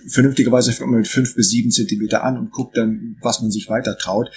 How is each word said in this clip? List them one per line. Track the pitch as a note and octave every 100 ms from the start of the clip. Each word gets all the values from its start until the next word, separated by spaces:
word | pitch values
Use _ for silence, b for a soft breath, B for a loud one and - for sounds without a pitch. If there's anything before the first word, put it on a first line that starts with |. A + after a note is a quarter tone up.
| -
vernünftigerweise | - C3+ C3+ A#2 B2 A#2+
fängt | A#2 -
man | A#2
mit | G#2
fünf | C3 B2+
bis | - A2
sieben | A#2 A#2
Zentimeter | A2 G#2 G#2 G#2+ A2
an | B2+ B2
und | A2
guckt | - C3 A#2
dann, | A2 A2 A2+ G#2+
was | A#2+ A2+
man | A2
sich | G#2 -
weiter | A2 G#2+ G2
traut. | F#2 G2+ A#2+